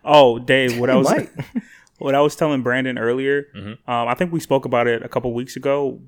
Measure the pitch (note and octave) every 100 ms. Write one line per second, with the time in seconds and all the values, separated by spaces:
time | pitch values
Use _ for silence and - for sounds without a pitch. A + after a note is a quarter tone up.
0 | C3+ D3 B2+ A#2 B2 C3 B2+ A#2+ B2 C3
1 | C3+ - - - - A#3+ - - _ -
2 | C#3 C#3 D3+ - D#3 C#3 B2 B2+ C3 A#2+
3 | A#2 B2+ C#3 C#3+ C#3+ - G2+ A2+ - A#2+
4 | A#2 B2 F3+ E3 - C3+ C3 B2 A#2+ A#2
5 | B2 C3 B2 A#2 C3 C3 C#3 C#3+ C3+ -